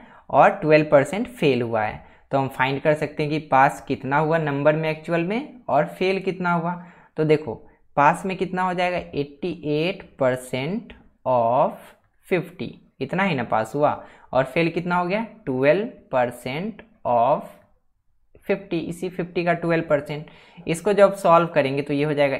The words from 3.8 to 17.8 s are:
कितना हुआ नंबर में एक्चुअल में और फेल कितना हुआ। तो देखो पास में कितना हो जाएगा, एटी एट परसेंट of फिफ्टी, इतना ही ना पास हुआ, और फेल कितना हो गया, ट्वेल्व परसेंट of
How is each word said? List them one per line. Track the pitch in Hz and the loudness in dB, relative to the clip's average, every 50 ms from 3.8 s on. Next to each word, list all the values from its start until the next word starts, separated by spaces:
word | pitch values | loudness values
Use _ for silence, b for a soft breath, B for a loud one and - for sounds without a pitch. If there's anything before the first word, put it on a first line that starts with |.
| - - | -6 -6
कितना | 135 - - 131 139 147 | -6 -6 -4 -2 -2 0
हुआ | 160 151 160 165 | 0 2 0 0
नंबर | 156 147 139 139 143 151 151 | 0 -2 -2 0 2 2 2
में | 156 160 156 | 2 0 -2
एक्चुअल | 156 156 - 170 170 165 170 | -4 -6 -4 -4 -2 -2 -2
में | 175 208 247 302 - - - - - | -2 -4 -4 -6 -8 -12 -14 -6 -2
और | 123 143 160 170 | 0 0 0 -2
फेल | - - 185 185 196 190 | -2 -2 -2 -2 -2 -2
कितना | 185 190 175 - 180 175 175 | -4 -6 -6 -4 -2 -2 0
हुआ। | 170 160 170 175 175 B B B B B B B | 0 -2 -4 -6 -8 B B B B B B B
तो | - 156 | -2 2
देखो | 151 156 147 - 113 107 - - b b b b b - | 2 2 2 0 -4 -12 -12 -14 b b b b b 0
पास | 147 143 151 175 - - | 2 4 4 4 2 -2
में | 190 185 | -6 -6
कितना | 175 185 175 180 180 180 | -6 -6 -6 -4 -4 -4
हो | 185 180 | -2 -2
जाएगा, | 180 180 180 180 | -2 -2 -2 -2
एटी | 170 - - - 143 143 139 - - - 180 156 - - 151 | -4 -6 -6 -6 -6 -6 -6 -8 -10 -8 -8 -8 -6 -4 -2
एट | 147 151 160 180 196 185 - - _ - | -2 0 0 -2 -4 -6 -12 -14 _ -2
परसेंट | 135 127 127 127 - - - 127 135 160 196 240 - - - - - _ _ _ - 127 | 0 0 0 -2 -4 -6 -6 -6 -4 -4 -6 -6 -8 -10 -16 -20 -20 _ _ _ -4 0
of | 127 120 117 117 120 139 165 214 220 - - - - _ _ _ _ _ _ - | 0 2 2 2 2 2 2 0 -2 -6 -16 -20 -20 _ _ _ _ _ _ -2
फिफ्टी, | 190 170 - - - - 117 - - - _ _ _ - | -2 -2 -2 -4 -8 -12 -12 -12 -12 -16 _ _ _ -10
इतना | 135 - - 175 196 | -8 -6 -2 -2 0
ही | 196 156 | 0 0
ना | 131 113 | -2 -2
पास | - 110 110 110 - - | 0 0 -2 -2 -2 -2
हुआ, | 143 147 131 101 - B B B B B B B | 0 2 2 0 -2 B B B B B B B
और | 127 135 | 0 0
फेल | 135 - 170 170 165 | 0 0 0 0 0
कितना | 165 180 175 180 180 | 0 -4 -4 -2 -2
हो | 180 180 | -2 -2
गया, | 175 196 214 233 220 - - - | -2 -2 -4 -4 -6 -12 -12 -8
ट्वेल्व | 143 131 127 135 143 156 190 220 254 - - - - - | -6 -2 2 4 4 4 4 0 -4 -8 -14 -10 -4 0
परसेंट | 127 123 120 120 - - 131 131 151 185 226 208 - - _ _ _ - 123 | 0 0 0 -2 -6 -10 -8 -8 -8 -8 -8 -10 -14 -18 _ _ _ -4 0
of | 120 117 117 131 156 202 - - - - _ _ _ _ | 0 2 2 2 2 0 -2 -8 -18 -20 _ _ _ _